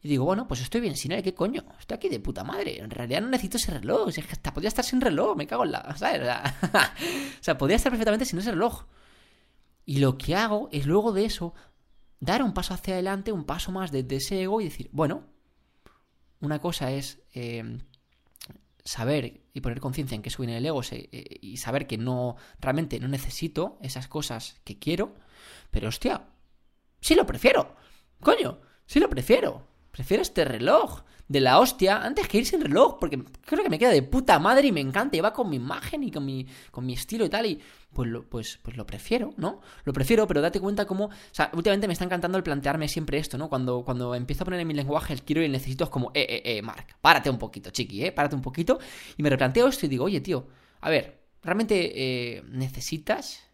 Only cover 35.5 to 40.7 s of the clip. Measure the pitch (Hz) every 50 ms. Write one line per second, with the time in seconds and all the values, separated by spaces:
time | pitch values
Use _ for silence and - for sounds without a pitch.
35.5 | 147 127 120 139 160 - - - - 302 277 220 - 151 139 135 135 131 127 131
36.5 | - - - - - - 123 127 123 127 - - 214 226 220 170 - 208 233 214
37.5 | 160 151 - - - - - _ - - 123 117 113 120 - - - 117 110 -
38.5 | - - _ 123 120 127 104 - - - - - 226 254 - 302 - - 170 175
39.5 | 381 - - - - - - 147 131 147 131 131 233 220 214 180 160 143 147 175
40.5 | 175 202 175 196